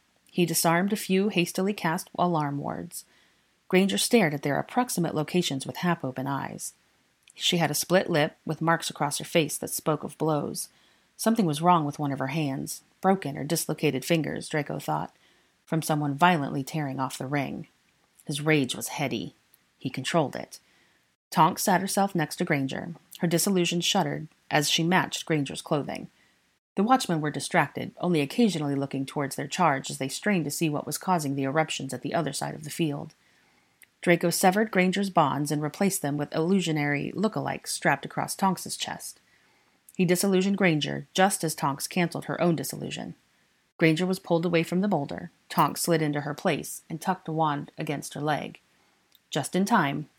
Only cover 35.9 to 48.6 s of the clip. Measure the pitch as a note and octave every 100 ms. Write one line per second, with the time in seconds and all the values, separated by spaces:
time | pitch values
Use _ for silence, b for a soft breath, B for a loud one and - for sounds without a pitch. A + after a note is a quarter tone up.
35.9 | - C#3+ D3 C#3+ D#3 E3 G3 E3 D#3 D3
36.9 | C#3+ D3 - G#3+ D3 C#3 - - - -
37.9 | C#3+ D#3 - - - G3 F3 - - -
38.9 | E3 - - b b b b b b b
39.9 | - F3+ F3+ G3 F#3 F#3+ G3 F#3+ D3+ C#3+
40.9 | C#3+ C#3+ - F#3+ - D#3+ - C#3+ C#3 -
41.9 | F#3 E3+ D3 - - F3 D3+ C#3 D#3 D3
42.9 | D3 - - _ _ _ _ _ - D#3+
43.9 | D#3+ F3+ F#3+ - E3+ F3 E3+ D#3+ F3+ G3+
44.9 | E3+ C#3+ E3+ F3 - - - D#3+ - -
45.9 | E3 D#3 D3 D3 D3 F#3+ D3+ - - -
46.9 | E3 - F3+ - D#3+ D#3 C#3+ D3+ - D#3
47.9 | C#3+ - - D3+ D3+ - -